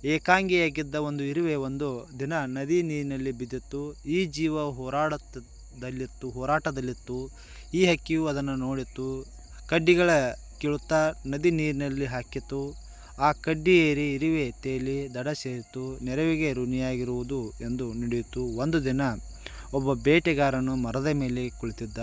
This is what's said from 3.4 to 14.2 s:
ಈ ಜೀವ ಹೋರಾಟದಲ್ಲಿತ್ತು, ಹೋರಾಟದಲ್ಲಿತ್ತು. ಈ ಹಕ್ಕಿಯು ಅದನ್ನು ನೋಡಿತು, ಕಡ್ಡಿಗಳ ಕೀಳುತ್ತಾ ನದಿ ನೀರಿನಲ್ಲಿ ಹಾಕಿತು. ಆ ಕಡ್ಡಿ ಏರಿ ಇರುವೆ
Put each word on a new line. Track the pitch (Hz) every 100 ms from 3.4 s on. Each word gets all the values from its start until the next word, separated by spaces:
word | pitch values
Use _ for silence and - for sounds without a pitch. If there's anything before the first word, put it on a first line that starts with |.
| 123 123 - 139 147 147 143
ಈ | 170 180
ಜೀವ | 147 160 151 147
ಹೋರಾಟದಲ್ಲಿತ್ತು, | 127 131 139 156 147 - 131 117 - - 127 127 127 127 - 131
ಹೋರಾಟದಲ್ಲಿತ್ತು. | 120 131 151 156 135 123 120 - 127 135 - - - -
ಈ | 170 180
ಹಕ್ಕಿಯು | 170 - 160 160
ಅದನ್ನು | 143 139 131
ನೋಡಿತು, | 131 135 123 - 131 135 135 - - - -
ಕಡ್ಡಿಗಳ | 165 165 175 175 156 127 110 - -
ಕೀಳುತ್ತಾ | 147 147 - 160 156 - 135
ನದಿ | 143 170
ನೀರಿನಲ್ಲಿ | 160 151 139 143 135 135
ಹಾಕಿತು. | 123 - 135 - 139 139 - - - - -
ಆ | 143
ಕಡ್ಡಿ | 147 - 156 156 180
ಏರಿ | 156 143 147
ಇರುವೆ | 139